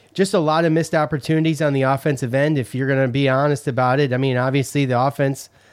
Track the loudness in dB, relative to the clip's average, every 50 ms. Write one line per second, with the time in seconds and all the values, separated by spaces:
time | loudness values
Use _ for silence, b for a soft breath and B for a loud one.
0 | b b b -2 -2 0 0 0 0 2 2 2 2 2 2 0 0 0 0 -2
1 | 0 0 -2 -4 -2 0 0 0 2 0 0 0 0 0 0 2 2 2 0 0
2 | 0 -2 -2 -2 -2 -2 0 0 0 2 0 0 -2 -4 -4 -4 -2 0 0 0
3 | 0 0 0 0 0 2 2 2 2 0 0 -2 -4 -4 -2 0 0 2 2 2
4 | 2 0 0 0 0 0 0 0 0 0 0 0 -2 -2 -2 -2 0 0 2 0
5 | 0 0 0 0 0 0 -2 -4 -8 -18 b b b b